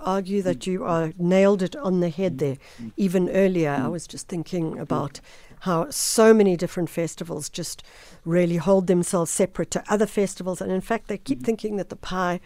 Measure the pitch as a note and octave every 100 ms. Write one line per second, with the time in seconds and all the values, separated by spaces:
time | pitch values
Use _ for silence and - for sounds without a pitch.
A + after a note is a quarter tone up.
0 | F#3 G3 F#3 G3+ F#3 F3 F#3 F#3 - E3
1 | D#3+ D#3+ F3 F#3+ G3 G3+ F3+ D4+ G3+ F#3
2 | F3 D#3+ F#3+ D3 C#3+ C3 - - A3+ -
3 | G3 F#3 F3 F#3+ F#3+ F#3 D3+ C#3+ D3 E3+
4 | - C#3+ - F3 D3+ F#3 D#3+ - D3 D3+
5 | C#3+ - - - - - F#3+ E3 A3+ -
6 | - - A3 A3 G3 F3 F3 - E3 -
7 | E3 - E3+ D3 D3 - - - - -
8 | - - E3 E3+ F3 E3+ E3+ G3 F3+ F3+
9 | E3+ F#3 E3 - F#3 - E3+ F3 - G#3
10 | G#3 - F#3+ - F#3 F3+ G3 F#3 - A3+
11 | - G3+ - C4+ - A3 G#3+ G3+ F3 -
12 | - F#3 F3+ F3+